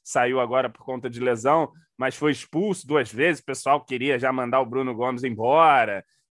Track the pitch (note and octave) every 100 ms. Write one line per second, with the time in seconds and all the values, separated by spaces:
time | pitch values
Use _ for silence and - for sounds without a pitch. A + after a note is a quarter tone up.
0 | - C#3 B2 C3 A#2+ B2+ B2 A#2 - B2+
1 | B2 A#2 B2+ A#2+ A#2+ D#3+ D#3+ - _ -
2 | C3 - D3+ C#3+ - D3+ G#3 F3+ B2+ D3
3 | A2+ G#2+ D#3+ D3 - C3 - C#3+ - B2+
4 | C3+ B2+ C3 C3 B2 C3 B2 B2 C3 A2+
5 | B2+ B2 B2+ G#2+ A2+ D3+ D#3+ C#3 A2 G2
6 | - _ _